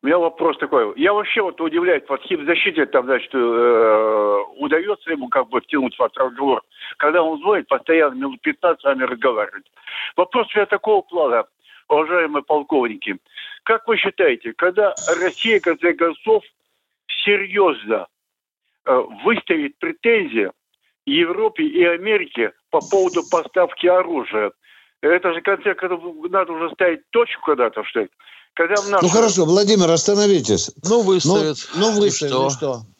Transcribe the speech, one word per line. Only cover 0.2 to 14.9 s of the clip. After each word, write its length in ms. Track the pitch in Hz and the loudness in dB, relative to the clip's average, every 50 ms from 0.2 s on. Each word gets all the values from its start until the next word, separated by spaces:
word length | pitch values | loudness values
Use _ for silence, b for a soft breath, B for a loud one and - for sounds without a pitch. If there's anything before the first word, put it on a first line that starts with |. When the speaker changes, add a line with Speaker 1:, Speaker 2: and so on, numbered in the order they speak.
| 170 165 160 - 165 165 147 - | 2 0 -2 0 -2 -2 0 -2
Speaker 1:
такой. 340 | 156 139 147 131 113 104 101 | -4 0 2 2 2 2 -2
Я 160 | 120 147 190 208 | 0 0 2 2
вообще 280 | 208 208 - - 233 | 0 -2 -2 -2 -2
вот 180 | 202 180 - - | -2 -4 -4 -6
удивляюсь, 420 | 165 165 151 170 175 180 170 143 - - | -6 -2 -2 0 0 2 0 0 -2 -6
вот 120 | 139 131 | -8 -8
химзащите 640 | - - 185 160 147 147 170 156 - 202 165 156 139 | -4 -6 -6 -4 -2 -2 -2 0 0 -2 0 0 -2
там, 180 | - - 135 123 | 2 0 -2 0
значит, 240 | 127 135 120 - - - | 2 -2 -2 -2 -4 -2
э, 1040 | 131 120 120 117 120 120 120 120 113 113 110 107 107 110 110 110 107 104 104 104 101 101 - - - | 0 0 2 2 2 4 4 4 6 6 6 4 4 4 2 2 2 2 2 2 0 -2 -4 -8 -8
удается 520 | 143 147 151 165 180 208 208 - - 165 | -4 0 0 0 0 -2 -6 -6 -6 -8
ему 180 | 165 143 127 123 | -8 -6 -6 -2
как 180 | - 139 123 113 | -2 -2 -2 0
бы 120 | 123 120 | -4 -6
втянуть 340 | - - - 147 131 120 - | -4 -2 -2 -2 -2 -2 -2
в 40 | - | -2
этот 160 | 123 113 _ | -2 -2 _
разговор. 440 | - 135 131 123 123 139 139 123 110 _ B B B B B B | -2 -4 -4 -2 -4 -2 0 0 -2 _ B B B B B B
Когда 240 | _ - 147 160 180 165 | _ 0 2 2 2 2
он 160 | 160 160 147 | 0 -2 -4
звонит, 280 | 156 196 214 180 151 | 0 0 0 0 0
постоянно 460 | _ 143 131 - - 165 165 156 143 131 | _ -2 -2 0 0 2 4 4 2 0
минут 260 | 127 135 139 131 123 | -4 -6 -8 -8 -4
пятнадцать 400 | - - - _ - 175 165 - | -6 -6 -4 _ 0 0 0 2
с 20 | - | 0
вами 200 | 277 139 131 127 | -2 0 0 -2
разговаривает. 600 | 123 127 117 113 135 120 107 104 92 98 98 _ _ _ B B B B B B B B | -4 -4 -2 -2 0 0 0 -4 -4 -8 -18 _ _ _ B B B B B B B B
Вопрос 300 | - 180 180 - 247 220 - - | -2 -2 0 0 -4 -4 -2 -2
у 40 | |
меня 80 | 214 202 | -2 0
такого 340 | 196 208 190 - 214 214 196 | 0 -2 -4 0 0 0 0
плана, 420 | 180 _ 180 180 156 135 117 117 104 _ _ b b b b b b _ | 0 _ -2 0 0 2 2 0 -2 _ _ b b b b b b _
уважаемые 540 | 151 147 156 156 175 180 165 151 147 143 - | 0 0 2 0 0 0 0 0 -2 -6 -2
полковники. 760 | _ 156 147 143 _ 165 139 123 117 107 95 - 107 95 92 _ B B B B B B B B | _ -2 -2 0 _ 0 0 0 -2 -4 -8 -8 -10 -10 -10 _ B B B B B B B B
Как 240 | - 226 226 - | -2 -2 -2 0
вы 100 | - 226 | -2 -2
считаете, 560 | 185 - 196 - - 185 151 123 - - 117 113 | 0 -2 -4 -2 0 0 0 0 0 -6 -12 -6
когда 360 | - 170 180 180 202 208 196 | -2 -2 0 2 2 0 0